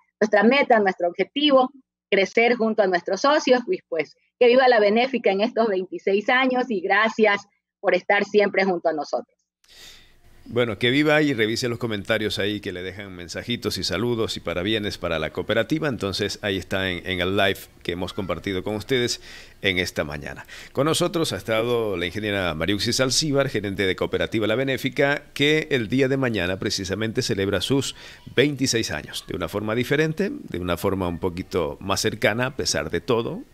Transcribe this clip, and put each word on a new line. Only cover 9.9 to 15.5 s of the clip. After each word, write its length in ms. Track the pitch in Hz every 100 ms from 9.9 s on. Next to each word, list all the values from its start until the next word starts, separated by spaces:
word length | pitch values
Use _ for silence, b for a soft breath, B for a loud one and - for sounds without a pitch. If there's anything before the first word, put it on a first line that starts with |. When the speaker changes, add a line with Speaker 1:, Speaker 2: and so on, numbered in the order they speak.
| B B B _ -
Speaker 2:
Bueno, 320 | - 113 127 101
que 140 | 123
viva 320 | 139 151 151
y 120 | 147
revise 340 | 113 107 113 123
los 100 | 117
comentarios 640 | 117 104 90 110 107 104
ahí 200 | 101 104
que 120 | 98
le 100 | 90
dejan 320 | 92 98 98
mensajitos 640 | 90 87 95 120 120 - 95
y 60 |
saludos 520 | 85 87 120 117 101 -
y 40 |
parabienes 580 | 87 85 101 110 101 -
para 220 | 87 82
la 120 | 76
cooperativa. 560 | - 85